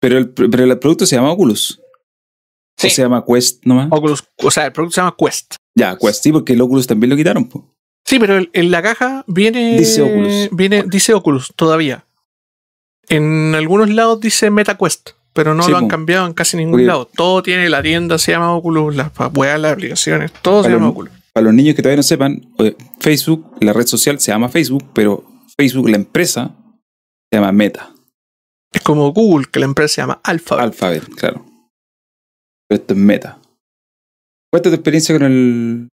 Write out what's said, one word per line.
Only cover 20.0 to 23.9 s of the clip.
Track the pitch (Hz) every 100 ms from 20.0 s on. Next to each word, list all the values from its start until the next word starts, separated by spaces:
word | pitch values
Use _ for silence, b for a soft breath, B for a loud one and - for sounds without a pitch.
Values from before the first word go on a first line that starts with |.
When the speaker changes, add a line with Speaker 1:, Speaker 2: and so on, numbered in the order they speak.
| - 156 156 -
Speaker 2:
todo | - 202
se | 190
Speaker 1:
Para |
Speaker 2:
llama | 233 220
Speaker 1:
los, |
Speaker 2:
Oculus. | - - - _
Speaker 1:
para | - 113
los |
niños | 113 147
que | 139
todavía | 127 143
no |
sepan, | 139 156 139 143 - _
eh, | 110 - - _
Facebook, | - 147 - 160 - -
la | 104
red | 104
social | 123